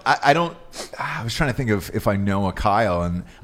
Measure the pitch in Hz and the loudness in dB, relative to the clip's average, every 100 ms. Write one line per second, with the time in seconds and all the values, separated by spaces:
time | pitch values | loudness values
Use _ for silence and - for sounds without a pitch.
0 | 127 143 143 151 170 - - - - - | 0 2 4 4 2 -6 -16 -16 -12 -8
1 | 151 151 113 - 147 117 120 101 - 107 | -8 -6 -4 -2 0 0 0 0 0 -2
2 | 110 98 98 98 98 - 107 101 107 87 | 0 2 2 0 0 0 2 2 2 2
3 | 87 87 - - | 0 -2 -6 -6